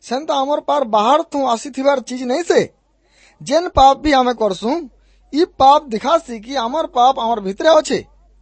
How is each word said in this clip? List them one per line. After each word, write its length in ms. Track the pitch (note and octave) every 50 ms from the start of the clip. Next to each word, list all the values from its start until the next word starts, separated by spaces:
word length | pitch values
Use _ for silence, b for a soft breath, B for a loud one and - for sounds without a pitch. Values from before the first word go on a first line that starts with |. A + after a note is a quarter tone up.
| -
ସେନ୍ତା 280 | - A#3 C4+ D#4+ D#4 D4
ଆମର 260 | C#4 C4+ C#4+ D4 D4+
ପାର 220 | - - C#4+ D4 C4
ବାହାର 360 | A3 A3 G#3 G#3 A#3+ C#4+ D#4+
ଥୁ 160 | E4 - - C#4+ C4+
ଆସିଥିବାର 520 | B3 A#3 A3 - C#4+ A#3+ C4+ C4 C#4 C#4+ B3+
ଚିଜ 220 | A3+ - B3 B3+ C4
ନାଇଁ 200 | A#3+ B3+ E4+ E4+
ସେ। 160 | - F4 A#3+ D#3+ - _ _ _ _ _ _ b b b b b b b b
ଯେନ୍ 280 | D3+ F#3 C#4 E4 F4+ F4+
ପାପ 280 | - C#4+ C4+ C4+ C4+ C4+
ବି 100 | C#4+ D#4
ଆମେ 200 | C#4 B3+ B3+ B3 A#3+
କରସୁଁ, 400 | A#3 A3 G#3 F#3 - G3+ A3+ D4+ F4 D4+ A#3 _ _ _ _ _ _ _ _
ଇ 100 | - D4 F4+
ପାପ 360 | F#4 _ - C4+ C4+ C#4+ D4+ D4+ C4+
ଦିଖାସି 420 | A3 G#3 - C4+ E4+ D#4+ - - A#3 G#3+
କି 120 | G#3 B3 C#4
ଆମର 300 | C4 A3+ A#3 C#4 D#4+ D#4
ପାପ 280 | C#4 - B3 A#3+ C4 C4 B3+
ଆମର 180 | A#3 A3+ A#3 G#3+
ଭିତରେ 300 | G3 F#3+ G3 - D#4+ D#4 D#4+ D#4
ଅଛେ। 200 | D4 - B3 D3 G2+ - _ _ _ _ _ _